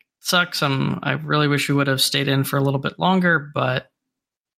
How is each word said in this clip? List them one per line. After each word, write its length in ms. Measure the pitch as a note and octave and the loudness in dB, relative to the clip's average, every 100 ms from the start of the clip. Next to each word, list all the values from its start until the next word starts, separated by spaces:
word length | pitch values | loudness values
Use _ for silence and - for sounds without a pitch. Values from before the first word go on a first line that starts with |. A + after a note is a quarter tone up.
| _ _ | _ _
sucks. 420 | - F3+ F3 - | -2 0 0 -2
Um, 380 | D3 C3+ C#3 C#3 | 0 0 0 -2
I 120 | C#3+ | -4
really 340 | C#3 D3+ D3 D3 | -4 -2 0 2
wish 200 | C#3+ C#3 | 0 0
we 60 | |
would 140 | C#3+ C#3 | 0 2
have 120 | C3 | 0
stayed 280 | - C#3+ C#3 | 0 0 0
in 160 | C3+ | 0
for 140 | C3+ C#3+ | 0 0
a 60 | |
little 160 | C#3 C#3 | 0 0
bit 200 | - - | -4 -2
longer, 520 | F3 F#3+ F3+ D#3+ D3 | 2 2 4 2 0
but 380 | B2+ B2+ B2+ - _ _ _ _ _ _ | -4 -2 -2 -6 _ _ _ _ _ _